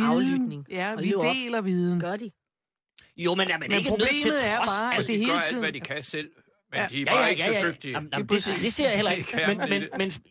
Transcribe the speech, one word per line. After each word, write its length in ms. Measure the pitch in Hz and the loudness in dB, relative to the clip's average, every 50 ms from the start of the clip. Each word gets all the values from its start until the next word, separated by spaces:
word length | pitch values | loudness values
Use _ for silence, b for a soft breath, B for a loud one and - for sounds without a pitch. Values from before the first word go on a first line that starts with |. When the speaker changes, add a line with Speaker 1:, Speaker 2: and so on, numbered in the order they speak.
| 220 233 233 247 | 4 4 4 4
Speaker 1:
viden. 120 | 254 269 269 | 4 2 2
Speaker 2:
aflytning. 320 | 262 254 240 147 143 139 - | 0 -2 -2 -4 -8 -10 -8
Speaker 1:
Ja, 200 | 185 180 185 202 | -6 -4 -4 -4
Speaker 2:
Hold 120 | 220 214 | -2 -2
Speaker 1:
vi 80 | 180 202 | 0 0
Speaker 2:
nu 80 | 196 190 | 2 2
op. 120 | 160 160 180 | 2 2 0
Speaker 1:
deler 260 | 262 254 240 233 226 | 0 -2 -2 -2 -2
viden. 380 | 196 190 180 180 180 180 180 175 | 0 0 0 2 2 2 2 0
Speaker 2:
Gør 180 | 170 175 196 | 0 -2 -4
de? 140 | 214 240 202 - _ _ _ _ _ _ _ _ _ _ _ _ B B B B | -6 -8 -10 -14 _ _ _ _ _ _ _ _ _ _ _ _ B B B B
Speaker 3:
Jo, 180 | - 170 175 180 | -2 0 0 2
men 120 | 190 190 180 | 2 0 0
er 80 | 170 | -2
man 120 | 160 156 - | -2 -2 0
Speaker 1:
Men 80 | 202 | 0
Speaker 3:
ikke 120 | 202 - - | 0 2 2
nødt 100 | 220 208 | 2 2
til 60 | 220 | 2
Speaker 1:
problemet 400 | 269 285 294 294 226 302 277 247 | 2 2 2 2 2 2 2 2
er 120 | 208 214 | 2 2
Speaker 3:
trods 120 | 240 - 226 | 2 2 2
Speaker 1:
bare, 240 | 196 208 220 247 240 | 2 0 0 0 0
Speaker 3:
alt? 60 | - | 0
Speaker 1:
at 60 | - | 0
det 60 | - 226 | 0 0
Speaker 4:
De 60 | 202 | 0
Speaker 1:
hele 120 | 226 - | 2 2
Speaker 4:
gør 40 | - | 2
alt, 80 | - - | 2 2
Speaker 1:
tiden 140 | 156 202 247 190 | 0 0 -2 -2
Speaker 4:
hvad 80 | 156 147 | -4 -4
de 60 | 135 | -6
kan 240 | - - 135 151 127 | -8 -8 -8 -8 -8
selv, 260 | - - 151 151 - - - _ _ _ _ _ - | -8 -8 -8 -8 -8 -14 -20 _ _ _ _ _ -8
men 80 | - - | -4 -4
Speaker 1:
Ja. 80 | 208 | -4
Speaker 4:
de 80 | - - 139 | -2 -2 -2
er 40 | 139 | 0
Speaker 3:
Ja, 60 | 165 214 | 2 2
Speaker 4:
bare 100 | 254 254 | 4 4
Speaker 3:
ja, 40 | |
Speaker 4:
ikke 160 | - 185 151 160 | 2 2 0 0
Speaker 3:
ja, 180 | 220 226 202 | 0 0 0
Speaker 4:
så 60 | 190 | 0
Speaker 3:
ja. 40 | 170 | -2
Speaker 4:
dygtige. 200 | 143 - - 135 | -4 -6 -8 -6
Speaker 3:
Jamen, 180 | 123 147 151 151 135 | -6 -6 -6 -4 -4
jamen, 140 | - - | -4 0
Speaker 1:
Det 200 | 120 202 208 190 | 2 2 2 2
er 60 | 196 190 | 0 -2
Speaker 3:
det, 80 | 175 185 | -2 0
det 100 | 233 - | 0 2
ser 140 | - 196 | 2 2
jeg 80 | 254 214 | 2 2
heller 160 | 202 214 190 | 2 2 2
ikke. 200 | 180 - - - | 0 -2 -2 -4
Speaker 4:
Det 120 | - - 160 | -2 0 2
er 40 | |
Speaker 3:
Men, 100 | 202 202 | 2 0
Speaker 4:
kernen 160 | - 277 233 202 | 0 0 0 0
i 60 | 196 | -2
Speaker 3:
men, 300 | - - - 175 190 190 | -2 -4 -4 -4 -4 -4
Speaker 4:
det. 120 | - - - - | -4 -8 -12 -10